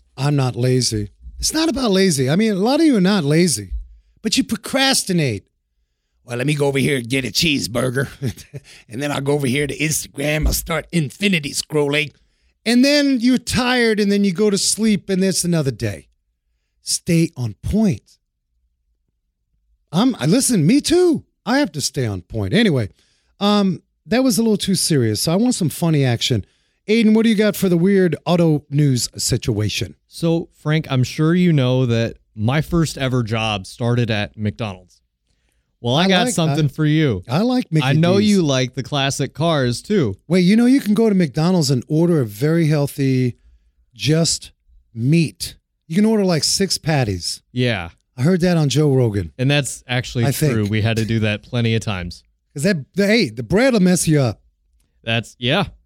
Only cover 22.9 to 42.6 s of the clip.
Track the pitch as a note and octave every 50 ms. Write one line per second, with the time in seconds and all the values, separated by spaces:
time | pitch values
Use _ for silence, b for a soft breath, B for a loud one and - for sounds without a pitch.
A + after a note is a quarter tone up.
22.9 | - _ _ _ _ _ _ _ _ - G3+ G3+ G#3 G#3 G3 F#3+ D#3+ - _ _
23.9 | _ _ _ D3+ G#3 B3+ C4 C4 F#3+ F#3+ A#3 A3+ G#3 - - G3+ F#3+ - - -
24.9 | E3 C3+ A#2 A2 G#2+ - - D#3+ E3 G3 A#3+ B3+ A#3+ - F#3 D3 - - F3 E3
25.9 | D#3 C#3+ C3+ B2+ A#2 - - - B2+ G2+ - _ _ _ _ _ _ _ _ -
26.9 | G#3+ A#3 A3 G#3+ G#3+ A3 A3+ A#3 A3 F#3+ G#3+ G#3 G3+ - - F#3+ F3 E3 E3+ G3
27.9 | G3+ F#3+ F#3 F3 D3 - - D3+ F3 F3 E3+ D#3+ D3+ C#3+ - - C#3+ C#3+ D3 C#3
28.9 | B2+ A#2 - - - G#2 - - C3 A#2 - B2+ G#2+ G2+ G#2 G2 - - G2 -
29.9 | - _ _ _ - - E3 E3 E3 E3+ - - _ _ - D3+ D3+ D#3+ - -
30.9 | C3+ B2+ B2 - - - D#3 D#3+ E3+ F3+ F3+ F3 D#3 C#3 B2+ B2 B2+ B2+ C3 A#2+
31.9 | A#2 A2+ A#2 - - - _ _ - G#2+ G#2 A#2 C#3 D#3+ - - F3+ E3+ D#3+ -
32.9 | - C#3 C3+ B2+ B2+ B2+ A#2 G2+ A#2 A2+ A2 A2 G#2 G2 F#2+ - - - A#2+ A#2
33.9 | A#2+ A#2+ A#2+ G#2 A2 G#2 G#2 - - G#2+ G#2+ G#2 G2+ - A#2 G#2 F#2 F#2 F2+ F2
34.9 | _ _ _ _ _ _ _ _ _ _ _ _ _ _ _ _ _ _ A#2+ A#2+
35.9 | B2+ D#3 F3+ G3 F#3+ F3+ - B3+ - F3+ D#3+ D#3+ C#3+ D#3 D3+ C3+ - - D#3 D3+
36.9 | D3+ D#3 D#3 C3+ G#2 F2 F2 - B2 F3 A3 B3+ B3+ B3+ - - D#3+ D#3 B2 C3+
37.9 | D3 D#3 E3+ F3 F#3+ G3+ G#3+ G#3 G3+ F#3+ E3 C#3+ C3+ C3 C3 B2 - C3+ A#2+ -
38.9 | D3+ C#3 C3+ C#3 - - C#3 - - - D#3 E3+ D#3+ C#3+ B2+ A#2+ A#2 - - -
39.9 | G#3 F#3+ C#3 G#2 F#2+ - _ - E3+ F#3 F3+ F3+ G#3+ A#3 A#3+ B3 C4 C#4 - G3+
40.9 | G#3+ A3 A3+ A3 G3+ F#3 F3 C#3 - D#3 D#3 F3+ F#3 F3 D3 B2+ C#3 B2 - -
41.9 | D3+ D#3 E3+ E3+ F3 D3+ B2 G#2 G2+ G#2 C#3 D#3 E3 E3+